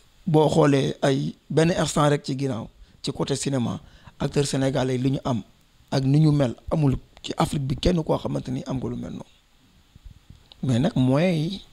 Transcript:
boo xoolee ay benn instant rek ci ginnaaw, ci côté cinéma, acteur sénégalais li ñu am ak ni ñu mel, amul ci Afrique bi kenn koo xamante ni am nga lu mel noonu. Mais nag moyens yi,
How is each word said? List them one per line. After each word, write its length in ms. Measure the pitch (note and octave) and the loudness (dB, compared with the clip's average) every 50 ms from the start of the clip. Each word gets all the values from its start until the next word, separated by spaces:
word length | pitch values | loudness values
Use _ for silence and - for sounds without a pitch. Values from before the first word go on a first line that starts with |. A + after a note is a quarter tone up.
| - _ _ _ _ | -20 _ _ _ _
boo 220 | - D3+ D#3 D3+ D3+ | 2 4 4 4 4
xoolee 460 | D3+ D3+ D#3 D3 C#3 C3+ C#3 D3 - - - | 4 4 4 6 4 4 2 0 -2 0 0
ay 320 | C#3+ C3+ C#3 D3 D#3 - - _ - | 0 2 0 0 -4 -8 -10 _ -2
benn 220 | C#3+ D3 D#3+ E3 F#3 | 0 2 2 2 2
instant 360 | - D#3+ D3 - E3+ D3 D3 | 0 -2 0 0 2 2 2
rek 140 | D3 C#3+ - | 2 0 -2
ci 120 | - C#3 C3 | -6 -6 -4
ginnaaw, 300 | C#3 C3+ B2 A2+ - - - - - - - _ - | -4 -4 -4 -6 -8 -10 -14 -20 -20 -20 -18 _ -10
ci 100 | - - | -8 -6
côté 220 | - E3 - C#3 | -6 -4 -4 -4
cinéma, 440 | C3 - C#3 C#3 B2+ A#2 A2+ - - - - - - - - - - | -4 -2 -2 -2 0 -2 -2 -4 -6 -10 -16 -20 -20 -20 -20 -8 -6
acteur 280 | - C3+ - D3 C#3 | -6 -2 0 0 0
sénégalais 520 | - - C3+ C3+ C3+ C3+ C#3 B2+ C3 C3 B2 | 0 0 -2 -2 0 0 0 -2 -2 -2 0
li 120 | B2+ C#3 C3+ | 0 0 -2
ñu 60 | - - | -2 -2
am 180 | C#3 B2+ G#2+ - - _ _ _ _ _ _ _ _ | -4 -4 -4 -6 -8 _ _ _ _ _ _ _ _
ak 140 | - C#3 C3 | -4 -2 2
ni 160 | C3 C#3 D3+ | 2 4 6
ñu 100 | D#3 D3+ D3 | 6 4 4
mel, 220 | C#3+ C#3 A#2 A#2 - - - | 4 2 0 -2 -6 -6 -4
amul 260 | - D#3+ D3 C#3 B2 - - - _ - - | -2 0 2 2 0 0 -4 -12 _ -14 -12
ci 100 | - - | -8 -4
Afrique 300 | - E3+ - - D3+ C3+ | -2 -2 -2 -2 -4 -4
bi 100 | C3 C3+ | -4 -4
kenn 260 | - - G#3 F3+ E3 D#3 | -2 0 0 2 2 0
koo 140 | - D3 B2+ | 0 -2 -2
xamante 300 | - B2+ C#3+ C#3 C3 - | -2 -4 -6 -6 -6 -6
ni 120 | B2+ C#3 - | -6 -6 -6
am 100 | - C#3 C3 | -6 -6 -6
nga 100 | - - | -6 -6
lu 80 | B2 | -6
mel 140 | A#2+ A#2+ - | -8 -8 -10
noonu. 140 | - - - - _ _ _ _ _ _ _ _ _ _ _ _ _ - - - - - _ - - - _ _ - - - | -12 -12 -14 -16 _ _ _ _ _ _ _ _ _ _ _ _ _ -20 -20 -20 -20 -20 _ -20 -20 -20 _ _ -12 -6 -2
Mais 160 | B2+ B2+ A2+ | 0 0 2
nag 140 | C3+ - - | 0 0 2
moyens 400 | C#3 B2+ B2+ C3 C#3+ E3+ F#3+ E3+ D#3 D3 E3 F#3+ | 2 2 4 4 2 2 2 2 0 -2 -4 -6
yi, 120 | G3+ - - | -8 -12 -18